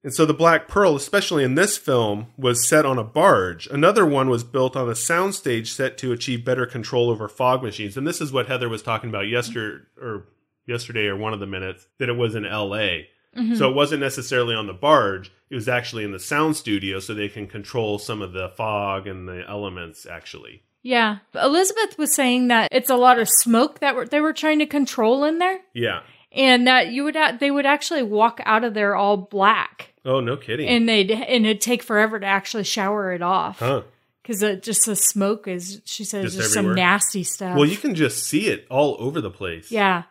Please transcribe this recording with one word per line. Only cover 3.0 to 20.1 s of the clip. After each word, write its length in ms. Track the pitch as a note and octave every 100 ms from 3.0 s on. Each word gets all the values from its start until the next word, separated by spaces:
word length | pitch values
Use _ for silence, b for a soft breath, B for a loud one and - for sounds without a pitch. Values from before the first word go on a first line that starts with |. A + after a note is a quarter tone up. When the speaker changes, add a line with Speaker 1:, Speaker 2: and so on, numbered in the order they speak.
Speaker 1:
barge. 640 | A2 D3+ F#3+ A#2+ F#2 E2+ -
Another 360 | C#3+ E3 G#3+
one 240 | E3+ C#3 C3
was 140 | A#2+
built 320 | A#2+ C3+ B2+
on 140 | C3+ B2
a 60 |
soundstage 760 | A2+ - E3+ F#3+ F#3+ C#3+ A#2 A2+
set 280 | - C3+ -
to 120 | B2+
achieve 340 | A#2+ - A#2+
better 220 | B2 B2+ A#2+
control 420 | B2 G#2 B2 A#2+
over 200 | A2 G#2+
fog 340 | - B2+ B2+
machines. 340 | A#2+ F#2+ G#2 A#2
And 80 |
this 160 | D3 F3
is 120 | D3+
what 160 | C3 A#2+
Heather 200 | B2+ A#2+
was 140 | A2+
talking 280 | - A2 A#2+
about 180 | G#2+ G#2
yester-, 580 | A#2 A2+ A#2 G#2+ C#2+ _ _
or 240 | B2 G#2 F#2 _ _ _ -
yesterday 400 | A#2+ A#2+ A#2 G#2
or 80 | G2
one 160 | A2
of 60 | G#2+
the 80 | G2
minutes, 400 | F#2+ F#2 F#2 _ _
that 100 | B2+
it 80 | A#2+
was 180 | A#2
in 100 | A2
L 300 | G#2 G#2+ G2+
A. 320 | G#2 G#2 E2+ - _ _ A#3
Speaker 2:
Mm-hmm. 180 | A3+
Speaker 1:
So 160 | A#3 C3+
it 60 | C3+
wasn't 240 | C#3+ D3+
necessarily 560 | C#3 C3+ A#2+ B2+ A#2+ A2+
on 100 | G#2
the 60 |
barge. 580 | F#2 C#3+ D3+ G#2 F#2+ F#2+ _ _
It 40 |
was 140 | B2+ A2+
actually 340 | B2 A#2+ A2+
in 80 | G#2
the 80 | F#2
sound 380 | - D3 D#3 D3+
studio 420 | - G2+ F#2+ F#2+
so 160 | F#2+
they 140 | G#2 G#2
can 180 | A2+ G2+
control 540 | G#2 G2 B2 A2 G2+
some 220 | - A2
of 100 | F#2+
the 160 | F#2 F#2 -
fog 500 | A2 G#2 G2+ G2 G2
and 220 | F#2 F2+
the 160 | F2+ -
elements, 560 | G2+ G2+ F2+ E2 -
actually. 580 | -